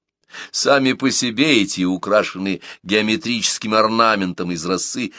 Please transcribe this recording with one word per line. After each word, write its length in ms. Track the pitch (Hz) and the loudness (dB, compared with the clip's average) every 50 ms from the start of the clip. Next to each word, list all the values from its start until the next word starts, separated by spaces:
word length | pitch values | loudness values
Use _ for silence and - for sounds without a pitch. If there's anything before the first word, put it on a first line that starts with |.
| _ _ _ _ _ _ - - - - | _ _ _ _ _ _ -18 -18 -14 -10
Сами 420 | - - - 131 139 139 131 131 | -6 -2 0 2 2 4 2 2
по 180 | 127 - 135 131 | 0 0 0 0
себе 520 | - - 123 123 110 117 147 160 135 110 | 0 0 -2 -2 0 0 2 4 4 4
эти 220 | 98 92 - 95 90 | 2 0 0 0 0
украшенные 760 | 90 92 90 - 98 104 107 92 - - 90 98 98 92 - - - - - | 0 0 -2 0 2 2 2 2 0 -4 -6 -4 -4 -6 -6 -8 -14 -20 -14
геометрическим 880 | - 87 104 107 107 110 110 90 - 113 120 113 95 - - - - 107 | -4 -2 0 0 2 0 -2 -2 -2 -4 -4 -2 -2 -2 -4 -4 -2 0
орнаментом 800 | 110 110 110 107 113 113 113 113 107 101 95 90 85 - 90 87 | 2 4 4 4 4 4 4 4 4 2 0 -2 -2 -4 -4 -4
изразцы 600 | 87 80 80 90 92 87 - - - 127 120 - - | -4 -4 -2 -2 -2 -2 -2 -4 -6 -6 -8 -8 -10